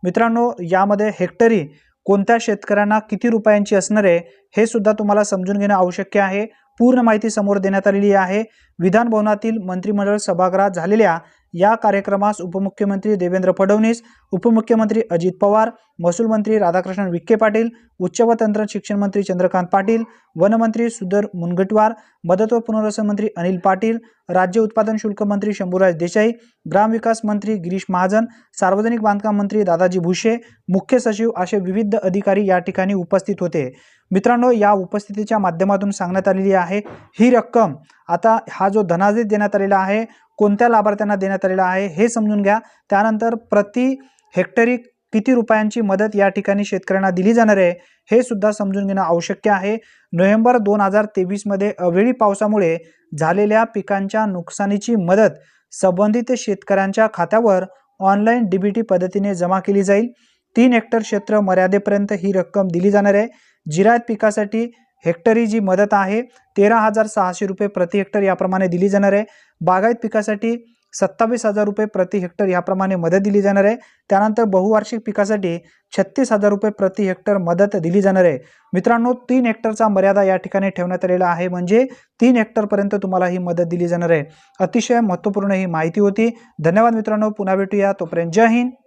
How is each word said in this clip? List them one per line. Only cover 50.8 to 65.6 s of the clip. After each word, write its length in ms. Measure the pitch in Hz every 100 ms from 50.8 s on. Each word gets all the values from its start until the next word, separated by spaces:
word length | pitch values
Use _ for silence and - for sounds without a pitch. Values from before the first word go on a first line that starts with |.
हजार 240 | 196 202 208 -
तेवीस 260 | 185 196 208
मध्ये 260 | 196 202 -
अवेळी 340 | 180 175 226
पावसामुळे 640 | 254 214 196 214 214 175 165 165 _ _ 151
झालेल्या 460 | 160 185 208 214
पिकांच्या 600 | 226 226 190 196 196 220 214
नुकसानीची 680 | 185 175 - 196 202 208 233
मदत 420 | 170 190 214 - _ _ _
संबंधित 600 | - 190 185 208 220 240 247
शेतकऱ्यांच्या 680 | - 196 - 196 196 196 220
खात्यावर 500 | 214 170 214 233 185 185 _ _ _
ऑनलाइन 480 | 190 202 214 240 220
डीबीटी 340 | 185 202 202
पद्धतीने 520 | 226 185 180 202 202
जमा 260 | 190 175 190
केली 220 | 185 202
जाईल. 260 | 196 202 240 - _ _ _ -
तीन 160 | 247
हेक्टर 260 | 240 233 226
क्षेत्र 420 | 214 208 202 214
मर्यादेपर्यंत 720 | 196 185 185 196 202 202 202
ही 200 | 208 185
रक्कम 360 | 190 175 202 190
दिली 220 | 170 190
जाणार 240 | 202 202
आहे. 140 | 202 226 _ _ _ -
जिरायत 340 | 151 202 233 233
पिकासाठी 600 | 214 220 208 208 220 240 - _ _
हेक्टरी 420 | 170 170 233 226 233
जी 140 | 220